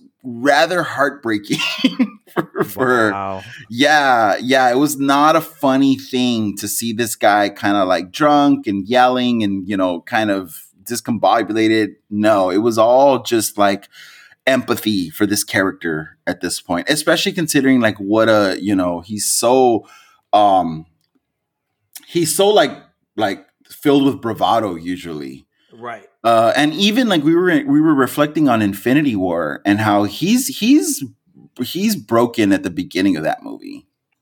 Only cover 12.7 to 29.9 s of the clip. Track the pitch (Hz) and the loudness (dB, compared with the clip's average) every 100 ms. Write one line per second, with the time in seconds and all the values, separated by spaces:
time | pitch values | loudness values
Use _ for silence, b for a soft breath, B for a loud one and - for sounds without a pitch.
12.7 | 113 110 127 139 123 120 117 104 - 101 | 2 4 6 4 2 0 -2 -2 0 0
13.7 | 98 - B B B B B - 131 123 | 0 -8 B B B B B -2 0 0
14.7 | 113 107 101 82 - 104 104 - 107 95 | -4 -2 -4 -4 -4 -2 -2 -2 -2 -2
15.7 | - 85 78 78 - - 90 90 - - | -2 -6 -6 -8 -12 -8 -6 -6 -8 -6
16.7 | 85 - 151 - 127 196 190 156 147 135 | -4 -2 -2 0 0 -2 -4 -2 0 2
17.7 | 131 110 104 98 110 110 107 101 - 98 | 4 2 -2 0 2 4 4 2 0 -2
18.7 | 95 90 87 87 107 - - 117 131 127 | -2 -2 -4 -8 -8 -4 -2 2 4 4
19.7 | 110 - b b b _ 104 104 95 85 | 2 -4 b b b _ 2 4 2 0
20.7 | 80 80 _ _ _ _ _ _ _ _ | -6 -14 _ _ _ _ _ _ _ _
21.7 | _ _ - - 170 160 - 196 208 143 | _ _ -20 -8 -4 -2 0 2 4 2
22.7 | 98 - _ _ - 104 95 - _ _ | -2 -20 _ _ -6 -4 -4 -12 _ _
23.7 | - 147 143 139 110 113 98 92 113 107 | -6 2 4 4 0 -4 -2 0 2 0
24.7 | 85 82 90 85 76 69 67 _ _ _ | -6 -8 -8 -8 -12 -12 -16 _ _ _
25.7 | 117 120 113 95 _ 113 113 117 - 151 | -20 -16 -16 -18 _ 2 4 4 2 0
26.7 | 156 202 214 247 175 143 170 180 156 135 | 0 0 0 0 0 2 2 2 0 2
27.7 | 147 156 143 123 - 147 156 147 113 104 | 2 2 2 0 0 -2 0 2 2 0
28.7 | 98 120 139 143 104 92 85 78 73 - | -2 0 0 0 -2 -2 -2 -4 -4 -2
29.7 | 101 107 | 0 2